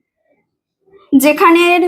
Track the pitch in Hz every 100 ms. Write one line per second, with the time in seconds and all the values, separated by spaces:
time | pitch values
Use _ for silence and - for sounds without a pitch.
0 | _ _ _ _ _ _ _ _ _ _
1 | _ 277 285 294 370 339 349 349